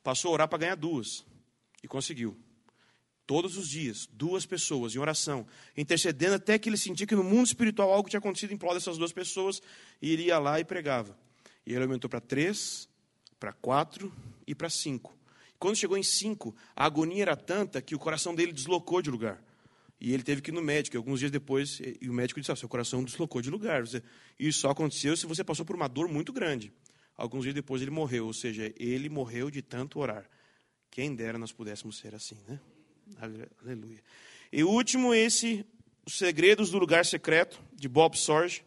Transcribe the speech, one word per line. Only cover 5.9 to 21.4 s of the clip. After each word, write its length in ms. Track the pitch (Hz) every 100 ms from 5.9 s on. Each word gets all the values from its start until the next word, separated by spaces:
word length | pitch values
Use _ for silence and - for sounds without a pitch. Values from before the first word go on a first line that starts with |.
| 165 180 139 175 196
até 240 | 202 214
que 80 | 220
ele 100 | 208
sentia 300 | 196 180 202
que 80 | 202
no 80 |
mundo 220 | 185 220 247
espiritual 460 | - 226 208 196
algo 180 | 196 202
tinha 80 | 208
acontecido 360 | 208 190 202
em 40 | 202
prol 160 | 170
dessas 240 | 180 180 165
duas 160 | 170
pessoas, 480 | 175 180 196 190 190 - - - _
e 100 | 147
ele 120 | 160
ia 160 | 170 165
lá 200 | 143 156
e 60 | 165
pregava. 520 | 180 147 127 101 98 _ _ - _ -
E 60 |
ele 120 | 123
aumentou 260 | 131 131 120
pra 100 | 117
três, 680 | - 135 170 208 - - - _ _ _ _ _
pra 140 | 104
quatro 600 | - 120 135 160 - 196 - - - -
e 80 |
pra 160 | 143 165
cinco. 480 | - 160 127 - _ _ _ - _
Quando 200 | 180 214
chegou 200 | 190 196
em 60 |
cinco, 500 | 190 - 208 208 117 - - -
a 100 | 151
agonia 360 | 151 160 190
era 140 | 190 147
tanta 440 | - 190 196 -
que 140 | - 147
o 40 |
coração 360 | 160 156 180 156
dele 160 | 170
deslocou 500 | 151 135 180 170 175
de 80 | 151
lugar. 320 | 117 110 90 _ _ _ _ _ _
E 120 | 120
ele 100 | 131
teve 180 | 123 139
que 100 | 143
ir 20 |
no 80 | 170
médico, 340 | 156 147 143 120
e 20 |
alguns 220 | 117 135
dias 120 | 143
depois, 480 | 139